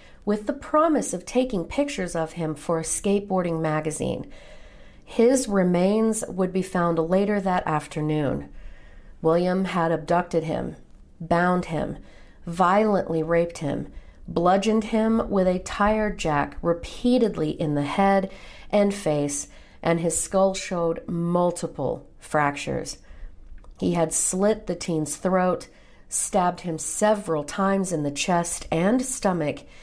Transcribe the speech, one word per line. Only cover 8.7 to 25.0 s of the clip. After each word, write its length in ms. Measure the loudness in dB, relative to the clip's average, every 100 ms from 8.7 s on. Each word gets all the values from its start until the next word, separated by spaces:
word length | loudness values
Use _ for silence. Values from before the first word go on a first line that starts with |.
| -16 -20 -20 -20 -2
William 440 | 2 2 2 0 0
had 260 | 0 2
abducted 520 | 0 2 0 2 -2
him, 340 | 0 -4 -4 -10 -18 -20 -20 -16
bound 460 | 0 2 4 2 0
him, 320 | -4 -4 -6 -14 -20 -20 -16 -10
violently 800 | 2 4 6 4 2 0 -2
raped 340 | 2 2 2 -2
him, 340 | -4 -4 -6 -12 -18 -18 -6
bludgeoned 600 | 0 4 4 4 0 0
him 440 | 0 2 2 2
with 180 | 2 2
a 120 | 0
tire 520 | -4 0 2 2 0
jack 440 | -2 -2 0 -2 -2
repeatedly 880 | -2 -2 -4 -2 2 4 2 0 -4
in 240 | -2 -2
the 80 | 0
head 500 | 0 2 4 4 0 -10 -18 -18 -2
and 240 | 2 2
face, 540 | 2 0 0 0 -4 -8 -14 -20 -6
and 180 | 0 0
his 160 | 0 -2
skull 380 | 0 4 4
showed 480 | 2 -4 -2 0 -2 -4
multiple 1000 | -2 0 2 2 0 -6 -4 -4 -4 -8 -20
fractures. 800 | -4 0 0 0 -4 -6 -6 -12 -16 -14 -14 -16 -18 -18 -18 -4
He 140 | 0
had 200 | 2 0
slit 540 | 0 -2 2 2 0 -2
the 80 | -6
teen's 400 | -2 -2